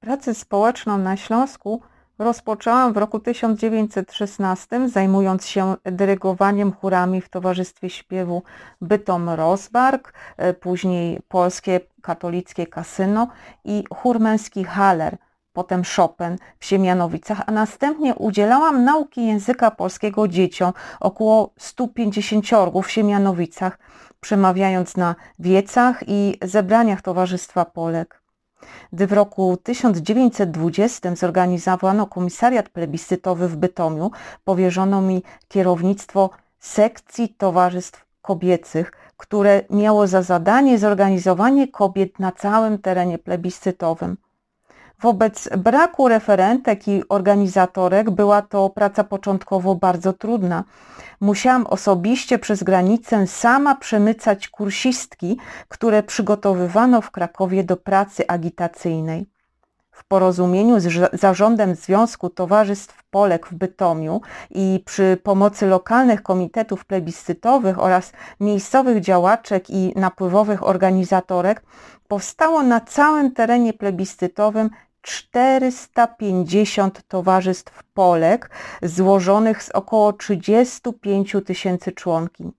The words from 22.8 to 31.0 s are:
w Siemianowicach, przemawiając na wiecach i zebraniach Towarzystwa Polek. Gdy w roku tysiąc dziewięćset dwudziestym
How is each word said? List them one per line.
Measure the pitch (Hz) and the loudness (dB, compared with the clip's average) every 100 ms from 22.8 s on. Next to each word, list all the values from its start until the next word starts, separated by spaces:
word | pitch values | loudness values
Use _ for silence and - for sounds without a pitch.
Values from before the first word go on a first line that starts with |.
w | 185 | -4
Siemianowicach, | - 220 202 196 175 170 - 185 - _ - - _ | 0 0 2 0 0 -4 -4 -8 -8 _ -20 -20 _
przemawiając | - 202 190 185 190 185 175 - | -4 2 2 2 0 0 -4 -2
na | 175 170 - _ | -4 -4 -12 _
wiecach | 170 190 196 - 247 247 - | 0 2 2 2 2 0 -4
i | 202 202 - | -2 -2 -2
zebraniach | 190 202 185 220 233 196 | -2 -2 2 2 2 0
Towarzystwa | - 180 185 180 - - 170 | -4 -2 -2 -2 -6 -4 -4
Polek. | - 165 165 170 _ _ _ _ _ - - - | -4 -4 -4 -6 _ _ _ _ _ -20 -20 -18
Gdy | 170 190 | -2 2
w | |
roku | 202 202 - 190 180 | 4 2 2 0 0
tysiąc | - 247 247 175 | -4 -2 0 0
dziewięćset | 151 233 254 233 190 | 0 2 2 2 -4
dwudziestym | 160 165 - 214 - | 0 -2 0 -2 -2